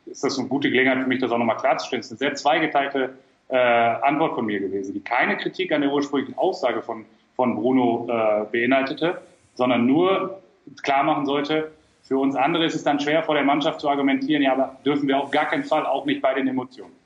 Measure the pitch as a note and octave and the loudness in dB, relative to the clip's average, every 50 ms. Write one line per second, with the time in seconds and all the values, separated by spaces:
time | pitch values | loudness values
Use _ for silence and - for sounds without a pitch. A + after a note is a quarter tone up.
0 | - - - - - B2+ - C3 A#2+ - C3 C#3 C#3 C3 B2 B2+ C3 C3+ B2+ B2+ | -20 -18 -10 -4 -4 -4 -2 -2 -4 -2 -2 -2 0 0 2 2 2 2 2 0
1 | C3 B2+ B2+ B2+ - A2+ A#2 A#2 A#2 A#2 G#2 - - C3+ C3 - - - C3 A#2 | 0 -2 -2 -2 -2 0 0 0 0 0 0 0 0 0 0 0 -2 -6 -6 -8
2 | - - A2+ - C3+ C#3+ C3+ - - D3 D#3+ E3+ D#3+ D3 - C#3+ C#3 C#3 - C#3 | -8 -8 -8 -4 -4 -4 -2 0 0 2 2 2 0 0 0 0 0 0 -2 -2
3 | C3 - - - - _ _ _ _ - C3 B2+ B2 A#2+ A#2 A#2 A#2 A#2 A2+ - | -2 -4 -6 -12 -20 _ _ _ _ -2 0 2 4 4 4 4 4 2 2 2
4 | - C#3 D3 D3+ E3 D3 - B2+ A2+ G#2+ G#2 G2 G2 F#2 F#2+ G2+ F#2+ G2 F#2 G2+ | 2 2 2 2 0 0 0 -2 -2 -2 -2 -2 -4 -4 -4 -4 -6 -6 -8 -8
5 | - - A#2+ C3 E3+ G#3 G3 - - E3+ - - F#3 - D#3 C#3+ C#3+ C#3 C#3+ C#3+ | -6 -4 -2 0 0 0 -2 -4 -4 -6 -6 -6 -4 -2 0 0 0 0 0 -2
6 | C#3+ - C#3+ C3+ - - - - - - - - C3+ A#2+ A2+ A2+ - - A2+ A2 | -2 -2 -2 -4 -4 -4 -4 -2 -2 -2 -2 0 -2 -2 -2 -2 -6 -8 -10 -12
7 | G#2+ - _ _ _ _ _ - B2+ A#2+ G#2 G#2 A2+ B2+ C3 C3 B2 A#2 A#2 A2+ | -12 -20 _ _ _ _ _ -2 0 0 0 0 0 2 4 4 4 2 0 0
8 | A#2 B2+ A#2 A2+ A2 G#2+ G#2 G#2+ G#2+ - A#2 A#2 A#2+ B2 C3+ C3+ C3+ C#3 D3 - | -2 -2 -2 0 2 2 2 0 -2 -2 -2 -2 0 2 2 2 0 -2 -4 -2
9 | D#3 E3+ - - - - _ _ _ _ _ - B2+ C3 A#2+ A#2 A#2 C3 C#3 E3 | -2 -2 -2 -4 -10 -20 _ _ _ _ _ -2 0 2 2 2 4 4 4 4
10 | F3+ F#3 F#3+ - - - - - - _ _ _ - - - - - C#3+ C3+ C#3 | 4 4 2 0 -2 -6 -10 -12 -18 _ _ _ -20 -20 -18 -8 -2 0 2 2
11 | D3+ D#3 D3 C#3+ C#3+ C#3 C#3+ D3 C#3+ D3+ D#3 D#3 D#3 - - _ _ _ _ _ | 4 2 2 0 0 0 0 0 0 0 -2 -2 -2 -4 -10 _ _ _ _ _
12 | _ - C3+ C3+ C3+ C3+ C3+ - C3+ D#3 E3+ E3 E3 D3+ - - - D#3 C#3+ C#3 | _ -2 0 0 2 0 2 2 0 2 2 2 0 0 -2 -2 0 0 0 0
13 | - D3 D3+ E3 D#3 - D3+ D3 C3+ C#3 D3 D#3 D3 D#3+ - - D#3 C#3+ C#3 C#3 | 0 2 0 0 2 2 0 2 2 2 2 2 0 -2 -2 -2 -2 -2 0 2
14 | C#3 C#3 C3+ C3 C3+ D3 D3+ C#3+ C#3 C3 C3 C3 C3 - - - - C3+ D3 C#3+ | 2 2 2 0 0 0 0 2 2 2 2 2 0 -2 -4 -4 -2 -2 0 0
15 | D3 C3 C3+ C#3 C#3 C3 D3 D3 D#3+ - E3 C#3+ C#3 - D#3 D3+ D3 C#3+ C3+ C3 | 2 0 0 0 0 0 0 0 0 0 -2 -2 -2 0 0 0 0 0 -2 -2
16 | - D3 - - - C3 C3+ C#3 C3+ C3 B2+ B2+ B2 - - G#2 F#2 F2 - _ | -2 -2 -2 0 0 0 0 0 0 -2 -2 -4 -6 -8 -12 -20 -20 -20 -20 _
17 | _ | _